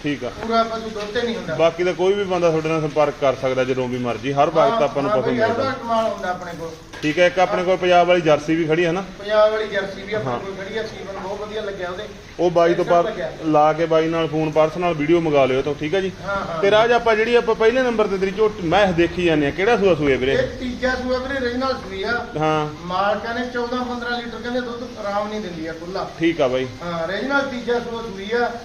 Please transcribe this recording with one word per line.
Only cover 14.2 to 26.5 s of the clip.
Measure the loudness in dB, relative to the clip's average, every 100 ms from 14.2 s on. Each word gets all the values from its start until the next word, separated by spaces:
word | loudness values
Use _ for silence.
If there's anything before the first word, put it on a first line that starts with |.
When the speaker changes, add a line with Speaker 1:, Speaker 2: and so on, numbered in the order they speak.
| 0
Speaker 1:
ਫੋਨ | 0 0
ਪਰਸਨਲ | 4 2 2 -2
ਵੀਡੀਓ | 0 4 4
ਮੰਗਾ | 4 4 4
ਲਿਓ | 2
ਤਾਂ, | 0
ਠੀਕ | -4 -2
ਹੈ | -2
ਜੀ? | -2 -6
Speaker 2:
ਹਾਂ, | -6 -4
ਹਾਂ। | -4 0
Speaker 1:
ਤੇ | 4
ਰਾਜ, | 4 6
ਆਪਾਂ | 4 4 2
ਜਿਹੜੀ | 4 2
ਆਪਾਂ | 2 2
ਪਹਿਲੇ | 4 4
ਨੰਬਰ | 0 2 0
ਤੇ | 0
ਤੇਰੀ | -2
ਝੋਟੀ | 2 0 0 0
ਮੈਂ | 4 4
ਦੇਖੀ | 4 2 2 2
ਜਾਂਦੇ | 2 2
ਆ, |
ਕਿਹੜਾ | 0 2 4
ਸੂਆ | 4 4
ਸੂਏ | 2 2
ਵੀਰੇ? | 2
Speaker 2:
ਇਹ | 0 0 -4
ਤੀਜਾ | -8 -4 -2 -2
ਸੂਆ | -2 -4
ਵੀਰੇ, | -2 -4 -4
ਰੀਜਨਲ | -4 -4
ਸੂਈ | -4 -8 -8
ਆ। | -4 -4 -4 -2
Speaker 1:
ਹਾਂ। | 0 0 -2 -8 -6
Speaker 2:
ਮਾਲਕਾਂ | -2 0 -2 -4 -6
ਨੇ | -6
ਚੌਦਾਂ | -4 -4 -4 -4
ਪੰਦਰਾਂ | -6 -6 -6
ਲੀਟਰ | -6 -10
ਕਹਿੰਦੇ | -6 -6
ਦੁੱਧ | -6 -8 -10 -8 -4
ਆਰਾਮ | -4 -4
ਨਹੀਂ | -6
ਦਿੰਦੀ | -8 -8 -8
ਆ |
ਖੁੱਲਾ। | -10 -8 -8 -8 -2
Speaker 1:
ਠੀਕ | -2 2
ਆ |
ਬਾਈ। | 0